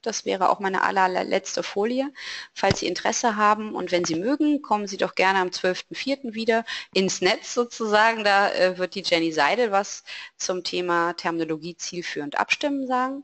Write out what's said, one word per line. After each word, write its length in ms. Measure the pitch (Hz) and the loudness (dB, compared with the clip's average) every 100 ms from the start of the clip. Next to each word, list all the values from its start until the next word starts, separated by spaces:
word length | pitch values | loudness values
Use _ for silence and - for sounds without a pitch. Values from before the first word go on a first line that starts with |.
Das 200 | 233 208 | -6 -6
wäre 240 | 202 190 180 | -4 2 2
auch 100 | - | 2
meine 240 | 196 190 | 0 0
aller-, 220 | 190 190 | 0 2
allerletzte 580 | 185 185 185 190 190 - | 2 0 0 -2 -2 -6
Folie. 500 | - 202 220 254 277 - - - - | -4 -2 0 0 -2 -8 -12 -12 -14
Falls 260 | - 196 196 | 0 0 2
Sie 80 | - | -2
Interesse 480 | 180 - 214 240 208 | -2 -2 0 0 4
haben 360 | 208 214 214 | 2 2 -2
und 200 | - 180 | -6 -2
wenn 120 | 175 | 0
Sie 120 | 175 160 | 0 0
mögen, 440 | 214 285 302 285 | 0 2 2 0
kommen 280 | - 208 202 | 0 -2 -2
Sie 80 | 190 | -4
doch 180 | 185 | -4
gerne 240 | - 185 190 | 2 2 2
am 140 | 180 | 0
zwölften 420 | - 185 180 - | 0 -2 -2 -8
vierten 400 | - - 277 240 | -8 -4 -4 -6
wieder 300 | 220 226 226 226 - - | -4 0 0 0 -10 -2
ins 280 | 190 190 - | 2 2 2
Netz 340 | 185 240 - | 2 2 -2
sozusagen. 680 | 247 240 - 220 208 226 226 | -2 -2 -4 2 6 6 4
Da, 260 | 208 196 202 | 4 4 4
äh, 280 | - 185 180 | 4 2 2
wird 180 | 180 196 | -4 -4
die 80 | |
Jenny 260 | 175 170 165 | 0 2 2
Seidel 400 | 156 143 208 233 | 2 2 4 2
was 320 | 196 202 - - - - _ | 2 0 -10 -14 -16 -16 _
zum 280 | - 185 | -4 -4
Thema 480 | 175 180 180 170 170 | -4 -4 0 2 0
Terminologie 640 | 175 175 165 160 156 165 170 | -2 -4 -2 -4 -4 -8 -10
zielführend 600 | - 180 - - 147 - | -10 -8 -8 -8 -4 -2
abstimmen 520 | - - 294 277 254 | 0 0 -2 -2 -2
sagen. 340 | 254 262 277 | -2 -2 -6